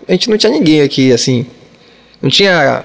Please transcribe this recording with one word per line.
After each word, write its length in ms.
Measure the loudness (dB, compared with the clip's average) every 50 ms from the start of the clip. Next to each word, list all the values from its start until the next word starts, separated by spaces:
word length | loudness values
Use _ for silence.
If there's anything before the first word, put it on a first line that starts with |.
| -4
a 40 | -4
gente 180 | -2 -2 0 -2
não 80 | -2
tinha 140 | 0 0 0
ninguém 300 | 0 0 2 2 2 2
aqui, 300 | 2 0 0 0 2 2
assim. 340 | 2 2 0 -2 -2 -4 -4 -8 -14 -20 -20 _ -20 _ _ _ _ _ _ _ _ _
Não 80 | -4 -2
tinha 540 | 0 0 0 2 2 2 0 0 -2 -4